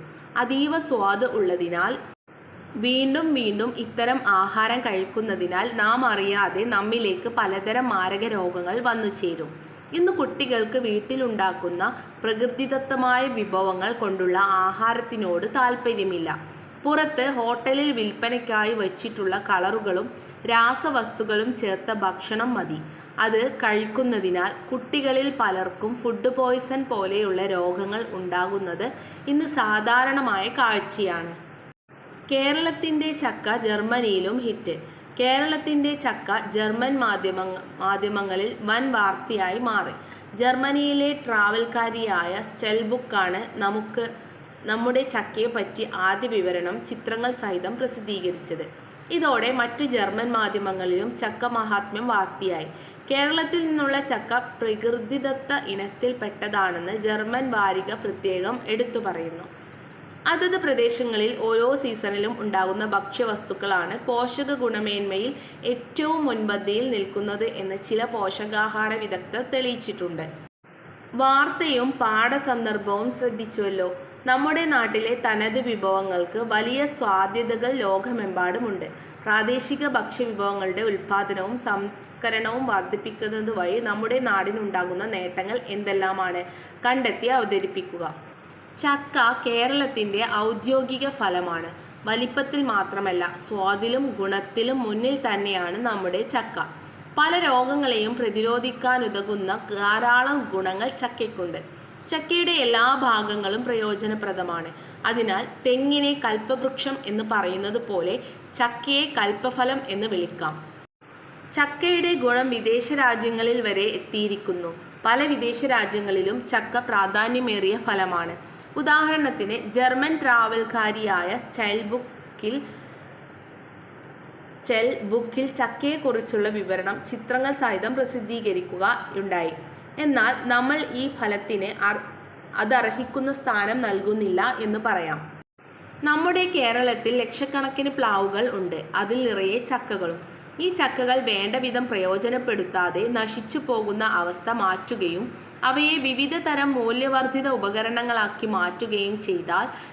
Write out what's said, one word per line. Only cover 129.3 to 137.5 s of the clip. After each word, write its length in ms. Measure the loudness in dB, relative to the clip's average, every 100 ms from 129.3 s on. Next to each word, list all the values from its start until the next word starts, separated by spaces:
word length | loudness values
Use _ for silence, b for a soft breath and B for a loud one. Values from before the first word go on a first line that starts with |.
| 0 0 -4 -12 B B -2
എന്നാൽ 360 | 2 4 4 2 2
നമ്മൾ 320 | 2 2 0 -2
ഈ 120 | -4 -4
ഫലത്തിന് 640 | -2 -2 -2 -2 -2 -2 0 0
അർ-, 140 | 0 -6 -14 -18 -18 -8 -2
അതർഹിക്കുന്ന 760 | 4 4 4 -2 -4 -2 -2
സ്ഥാനം 480 | -2 0 2 2 0
നൽകുന്നില്ല 600 | 0 0 0 2 2 2 2 0
എന്ന് 200 | -2 0
പറയാം. 420 | 0 0 0 -6 -8 -16 -20 _ -20 -20 -20 -2
നമ്മുടെ 420 | 2 4 4 4 2
കേരളത്തിൽ 680 | 2 2 4 2 2 2 2
ലക്ഷക്കണക്കിന് 760 | 0 -2 -2